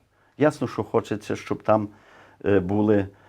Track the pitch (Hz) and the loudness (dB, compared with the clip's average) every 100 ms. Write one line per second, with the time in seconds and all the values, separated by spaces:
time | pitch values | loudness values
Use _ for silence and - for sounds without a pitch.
0 | _ _ _ - 147 147 120 - 107 113 | _ _ _ -2 0 0 -6 -6 -4 -2
1 | - 107 - 104 - 101 - 107 104 - | -2 -6 -8 -8 -8 -4 0 0 0 -10
2 | _ - - - - 98 87 101 107 104 | _ -20 -20 -8 0 0 2 0 2 2
3 | 92 - | 0 -10